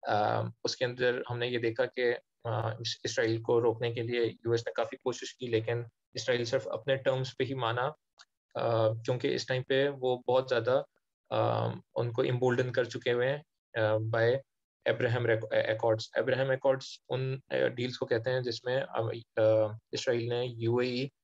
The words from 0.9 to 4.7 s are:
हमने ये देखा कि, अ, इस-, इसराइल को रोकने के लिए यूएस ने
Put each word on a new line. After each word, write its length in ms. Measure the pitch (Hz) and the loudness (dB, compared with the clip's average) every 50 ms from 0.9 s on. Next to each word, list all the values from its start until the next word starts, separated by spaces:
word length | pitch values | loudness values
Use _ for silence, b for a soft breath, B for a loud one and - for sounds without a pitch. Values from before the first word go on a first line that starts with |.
| 123 127 127 123 123 127 - - | -2 0 0 0 2 0 -2 -6
हमने 200 | 123 120 120 123 | -4 -2 -2 -2
ये 100 | 123 120 | -2 0
देखा 280 | 117 117 117 - 127 | 0 -2 0 0 -2
कि, 160 | 123 - - 127 120 120 - _ _ _ _ _ | -2 0 0 2 2 2 0 _ _ _ _ _
अ, 320 | 117 113 113 113 113 113 117 | -4 -2 -2 -2 -2 -4 -4
इस-, 200 | 120 113 - - _ | -6 -8 -8 -6 _
इसराइल 380 | - - - 123 113 113 113 113 | -6 0 0 2 2 2 0 0
को 160 | - 123 117 | 2 2 4
रोकने 340 | 117 117 110 113 120 120 117 | 4 4 2 2 -2 -4 -2
के 100 | 123 117 | -4 -4
लिए 220 | 117 120 120 117 | -2 0 0 0
यूएस 360 | 113 - - _ 117 117 117 | 0 -2 -4 _ 0 0 0
ने 120 | 117 - | 0 -2